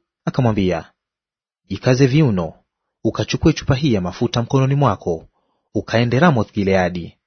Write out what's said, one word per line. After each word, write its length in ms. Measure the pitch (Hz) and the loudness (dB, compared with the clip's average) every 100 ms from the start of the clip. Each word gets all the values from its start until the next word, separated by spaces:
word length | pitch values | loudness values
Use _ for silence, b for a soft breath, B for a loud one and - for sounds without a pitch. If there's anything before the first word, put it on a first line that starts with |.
| _ _ - | _ _ -6
akamwambia, 680 | - 120 104 92 82 - _ _ _ _ _ _ _ - | 0 0 2 0 -2 -6 _ _ _ _ _ _ _ -14
"Jikaze 380 | 98 127 127 139 | -4 0 2 4
viuno, 460 | 143 143 92 80 - _ _ _ _ | 4 2 0 -4 -10 _ _ _ _
ukachukue 500 | 110 - 107 - 165 | -4 -4 -4 0 0
chupa 220 | 147 - 131 | 0 -2 -2
hii 180 | 151 | 0
ya 80 | 104 | 0
mafuta 400 | 87 - 120 120 | -2 -4 -4 -2
mkononi 340 | 117 135 135 143 | -2 0 0 2
mwako, 520 | 135 95 - 82 - _ _ _ _ | 0 0 -4 -6 -8 _ _ _ _
ukaende 460 | 107 - 113 120 120 | -6 -2 0 0 2
Ramoth 340 | 175 127 101 | 4 2 -2
Gileadi. 640 | 110 98 95 87 87 82 - | -2 0 2 0 -4 -10 -16